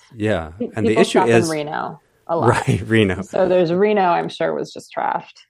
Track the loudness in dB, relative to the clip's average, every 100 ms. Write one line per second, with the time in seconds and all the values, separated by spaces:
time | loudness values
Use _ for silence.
0 | _ -6 -2 -2 -4 -8 -8 -2 0 2
1 | 2 2 4 4 4 -2 -6 -6 -8 -10
2 | _ _ -6 0 2 2 2 -2 2 2
3 | 2 0 -4 -2 2 2 2 2 2 2
4 | 2 0 -2 -4 -4 -4 -6 -12 -12 -6
5 | -4 -6 -8 -20 _